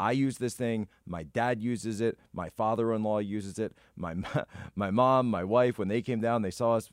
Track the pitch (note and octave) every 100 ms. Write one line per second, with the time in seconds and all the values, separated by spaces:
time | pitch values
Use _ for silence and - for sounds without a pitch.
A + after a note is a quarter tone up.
0 | G#2+ C3+ C3+ A#2+ B2 - A#2 A2 G2+ _
1 | - F2 D2 A#2 A#2+ A#2 A#2 A2+ A2 G#2
2 | A2+ - _ - E2 - A2 A2+ A2+ A2
3 | G#2+ G#2+ G#2 G#2 G2 G2+ G#2+ - _ -
4 | E2+ E2+ - C#3+ - - - F#2+ G2 A2+
5 | B2+ C3 B2 F#2 F#2+ A#2+ B2 A2 G2 A#2+
6 | C3 A2+ A2+ A#2 F#2+ - A#2 A2+ -